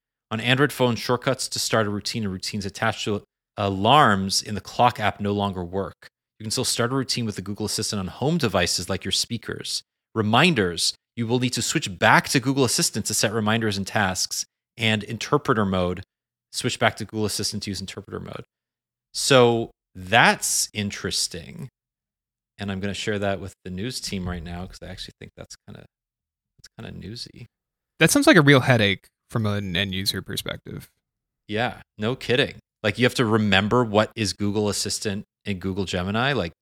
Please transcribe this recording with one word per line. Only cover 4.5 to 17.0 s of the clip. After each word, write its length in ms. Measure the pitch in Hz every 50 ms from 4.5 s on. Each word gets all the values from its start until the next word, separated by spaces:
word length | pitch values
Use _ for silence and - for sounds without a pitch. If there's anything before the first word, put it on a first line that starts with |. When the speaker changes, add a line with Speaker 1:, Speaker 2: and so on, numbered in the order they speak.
| 107
Speaker 1:
the 40 | 92
clock 380 | - - - - 120 120 - -
app 220 | 107 98 - -
no 120 | 101 101 104
longer 320 | 104 101 101 90 92 87
work. 440 | 85 90 98 95 - - _ - - _ _ _ _ _ -
You 40 | 107
can 60 | 110
still 140 | - 131 120
start 260 | - - - 117 120 131
a 40 |
routine 280 | 135 123 - - 123 117
with 100 | 107 101
the 60 | - 90
Google 240 | 101 104 - 107
Assistant 340 | 101 - - 104 - 113 101
on 80 | 92 85
home 300 | - - 123 131 170 170
devices 500 | 123 107 87 95 87 - - - 90 -
like 160 | 95 92 -
your 80 | 98 -
speakers. 720 | - - - 120 117 - - - - - - - - - _ _ _ _ _ -
Reminders. 800 | 113 104 104 117 123 160 185 160 113 95 87 85 85 - - - _ _ _ _
You 140 | 120 117 110
will 100 | 123 127
need 140 | 127 123 -
to 100 | 120 107
switch 340 | - - 156 - 104 90 -
back 300 | 110 107 123 - - -
to 100 | - 131
Google 240 | 110 135 135 139 139
Assistant 420 | - - - 170 - - 117 98
to 80 | - 107
set 180 | - - 110 104
reminders 440 | 117 104 104 110 117 113 107 98
and 100 | 101 95
tasks. 580 | - - 113 101 92 92 - - - - - - - _ _ _ _ _
And 280 | - 113 110 110 107 101
interpreter 600 | - 117 104 - - 147 147 - - 123 110 104
mode. 380 | 95 95 92 90 90 90 95 95 - _ _ _ _ _ _ _ _ -
Switch 260 | - - 123 - -
back 160 | 120 110 -
to 80 | -